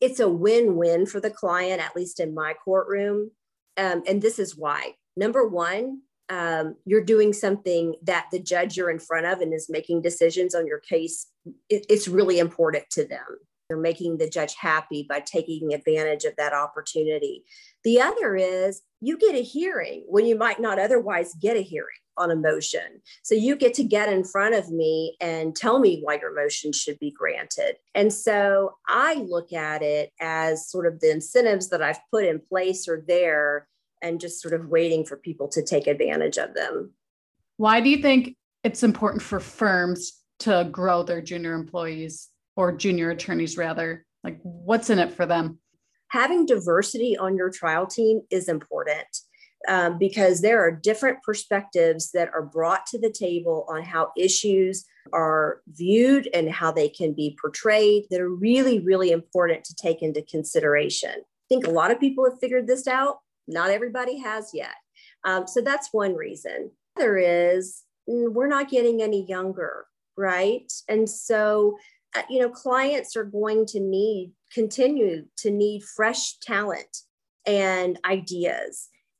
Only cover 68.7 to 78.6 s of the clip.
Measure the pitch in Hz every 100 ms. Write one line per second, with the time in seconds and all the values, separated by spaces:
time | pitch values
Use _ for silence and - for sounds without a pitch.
68.7 | 262 233 233 214 202 185 185 190 190 160
69.7 | - - _ _ - 196 180 196 247 -
70.7 | - - 214 220 - - 220 214 214 208
71.7 | 202 - _ _ - - 262 240 247 269
72.7 | 262 269 285 - 226 208 208 214 214 214
73.7 | 208 196 190 214 208 180 _ _ - 220
74.7 | - 269 294 202 165 151 - 214 202 208
75.7 | 208 - - 220 - - - - 202 208
76.7 | 175 - - - _ _ _ - 202 190
77.7 | 185 180 175 185 190 175 180 175 57